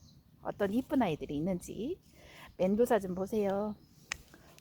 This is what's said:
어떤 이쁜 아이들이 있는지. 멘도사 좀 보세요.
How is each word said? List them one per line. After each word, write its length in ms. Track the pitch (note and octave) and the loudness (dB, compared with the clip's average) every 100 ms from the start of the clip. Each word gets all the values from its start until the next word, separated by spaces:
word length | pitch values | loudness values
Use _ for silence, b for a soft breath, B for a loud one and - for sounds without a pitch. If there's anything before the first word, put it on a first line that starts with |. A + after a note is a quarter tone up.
| - - - - | -20 -20 -20 -12
어떤 320 | - - G3+ | -8 -2 0
이쁜 300 | A3 - D4+ | 0 0 2
아이들이 320 | G#3+ D3+ - D3 | 2 0 -4 -2
있는지. 640 | E3 F3+ - - A#3+ F#4 - B B B B - | 0 -2 -4 -6 -6 -6 -12 B B B B -2
멘도사 420 | F#3 G#3 B3 A3+ | 2 4 4 4
좀 140 | F#3+ | 2
보세요. 600 | F3+ F#3+ A3 G3+ G3 G#3+ G#3 - - - - B B B B | -4 -2 0 0 0 -2 -6 -14 -16 -12 -12 B B B B